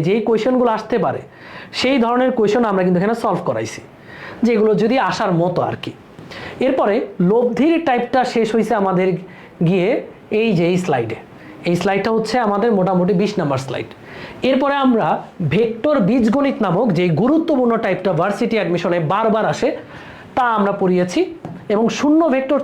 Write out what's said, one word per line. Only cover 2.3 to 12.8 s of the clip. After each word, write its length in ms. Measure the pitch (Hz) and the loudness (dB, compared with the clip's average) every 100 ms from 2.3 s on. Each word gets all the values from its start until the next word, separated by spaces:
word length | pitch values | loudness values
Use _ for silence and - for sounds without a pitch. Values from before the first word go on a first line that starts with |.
| 247 | 2
কোয়েশ্চেন 260 | 202 226 226 | 2 2 2
আমরা 120 | 190 180 | 2 2
কিন্তু 120 | 175 | 2
এখানে 160 | 202 226 | 2 0
সলভ 160 | 226 180 143 | 0 -2 -2
করাইছি, 320 | 113 113 - - - - - - - 233 | -4 -6 -10 -18 -20 -20 -18 -18 -2 2
যেগুলো 240 | 220 214 196 | 4 4 4
যদি 120 | 214 262 190 | 2 2 0
আসার 220 | - 208 165 | -2 0 2
মতো 180 | 175 160 - | 0 0 -2
আর 60 | - | -4
কি। 80 | - - - - - - - - 254 | -10 -12 -18 -20 -18 -16 -16 -2 0
এরপরে 300 | 269 233 214 - - 175 | 2 2 0 -2 0 2
লব্ধির 460 | 226 247 226 302 330 330 | 4 2 2 2 2 2
টাইপটা 340 | 240 240 262 247 | 0 0 0 0
শেষ 140 | 240 220 226 | 0 0 0
হয়েছে 180 | 220 226 | 0 0
আমাদের 260 | 190 180 190 175 - - - - 165 | 2 2 0 -2 -6 -18 -20 -2 0
গিয়ে 200 | 190 180 302 - - - 214 | 2 2 0 -4 -16 -4 0
এই 80 | 226 170 | 2 2
যে 60 | 170 | 2
এই 60 | 180 | 0
স্লাইডে। 340 | 180 135 113 120 - - - - 175 | 0 -2 -2 -8 -12 -20 -20 -8 -2
এই 60 | 175 | 0
স্লাইডটা 280 | 196 196 208 226 | 0 0 0 -2
হচ্ছে 200 | 220 254 220 | 0 0 0
আমাদের 220 | 202 233 | 0 2
মোটামুটি 340 | 202 | 2